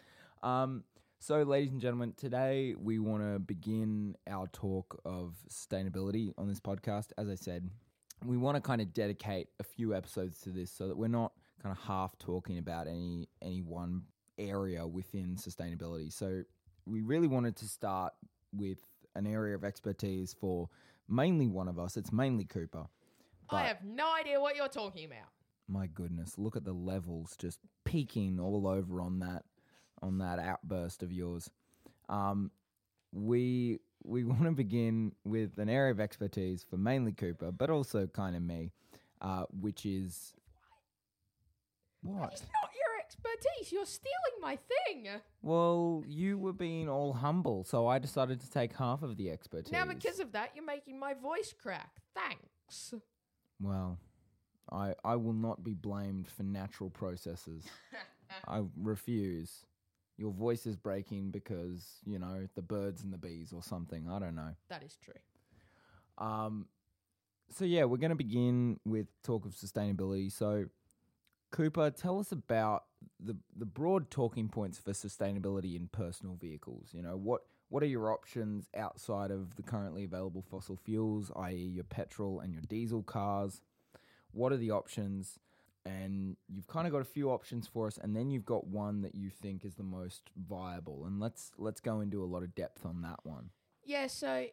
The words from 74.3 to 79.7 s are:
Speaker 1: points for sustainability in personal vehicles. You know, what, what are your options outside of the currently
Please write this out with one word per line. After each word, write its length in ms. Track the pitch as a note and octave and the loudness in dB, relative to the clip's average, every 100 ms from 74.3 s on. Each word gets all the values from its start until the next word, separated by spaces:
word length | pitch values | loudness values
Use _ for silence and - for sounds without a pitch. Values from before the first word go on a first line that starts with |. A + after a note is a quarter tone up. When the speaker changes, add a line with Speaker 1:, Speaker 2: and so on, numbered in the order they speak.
| A#2 A2 | 2 -2
Speaker 1:
points 280 | A2+ G2 - | 0 -4 -4
for 120 | - | -6
sustainability 840 | G2 G2+ - G2 G2 G2 G2 F2+ F2 | -4 -4 -2 0 0 0 0 -2 -4
in 120 | F2 | -4
personal 460 | A2 F2 - F#2 F2+ | -4 -4 -6 -10 -8
vehicles. 540 | E2+ D2+ - A#1+ - | -10 -10 -10 -12 -12
You 100 | E2+ | -10
know, 120 | F2 F#2+ | -6 -4
what, 280 | G2+ B2 - _ - | 0 0 -2 _ -4
what 140 | C3+ | 2
are 40 | D3 | 2
your 240 | B2 A2 | 2 2
options 560 | - - A#2+ G#2+ G#2 - G#2 | 0 -2 -4 -2 -2 -4 -6
outside 560 | G#2 - - G2+ G2 | -6 -6 -4 -2 0
of 240 | G2 F#2 - | -2 -4 -8
the 80 | |
currently 400 | - | -4